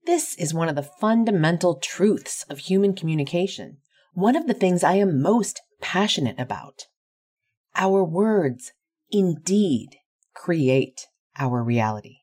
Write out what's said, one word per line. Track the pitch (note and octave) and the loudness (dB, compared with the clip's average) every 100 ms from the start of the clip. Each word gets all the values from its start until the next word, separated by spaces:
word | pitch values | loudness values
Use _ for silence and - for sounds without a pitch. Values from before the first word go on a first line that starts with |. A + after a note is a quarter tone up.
This | E4+ E4+ - - | 0 -2 -2 -6
is | D#3 | -6
one | E3 E3 | -2 -2
of | D3 | -4
the | |
fundamental | C#3 - G#3+ A3+ A3+ G3 D#3 E3+ F3+ E3+ | -8 -4 0 2 2 2 2 2 0 0
truths | - - G3+ F#3+ - - - | -8 0 2 2 -4 -14 -12
of | C#3+ | -14
human | - F#3+ G3+ | -2 2 2
communication, | F#3+ D#3+ D#3 C#3 F3 F#3+ - F#2+ - _ _ _ | 0 -2 -2 -2 -2 -4 -6 -16 -20 _ _ _
one | F3+ G3+ D4 | 0 2 2
of | D#4 | 0
the | |
things | - F#3 F3+ | 0 2 4
I | D3+ | 4
am | F#3+ G3+ C#3 | 4 2 2
most | D#3 A3+ G3 - _ _ | 2 2 0 -8 _ _
passionate | - F3+ G3+ - B2+ - | -4 -2 0 0 -2 -4
about. | B2+ F#2 - - - _ _ _ _ _ _ _ _ | -8 -10 -12 -20 -20 _ _ _ _ _ _ _ _
Our | - F#3+ G3 | -2 2 2
words | F3 E3 A3 G#3 D3 B2 - _ _ _ _ | 2 0 2 2 0 -4 -16 _ _ _ _
indeed | G#3 F#3 D#3 - G3+ G3 A#2+ - - _ _ _ | 0 2 0 0 2 2 0 -4 -20 _ _ _
create | - - E3 C3 C3+ - - - _ _ - | -12 -4 0 2 2 0 -8 -20 _ _ -6
our | C3+ A#2+ | -4 -2
reality. | A#2 A#2+ G#2+ G#2+ G#2 _ | 0 0 0 -4 -12 _